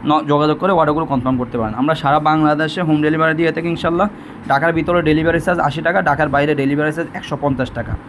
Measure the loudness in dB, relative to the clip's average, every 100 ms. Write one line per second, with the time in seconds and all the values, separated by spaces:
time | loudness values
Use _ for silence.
0 | 2 0 2 2 2 2 0 2 2 0
1 | 0 -2 0 -2 -2 -4 -4 -2 -2 0
2 | 2 2 2 2 2 2 -2 -2 0 2
3 | 2 2 0 2 0 0 -4 -2 -2 0
4 | 0 -2 -16 -16 -2 2 2 0 0 2
5 | 2 2 2 0 0 0 0 0 0 0
6 | 0 0 2 2 0 0 0 0 -2 -2
7 | -6 -8 -8 -4 -2 -2 -4 -6 -6 -8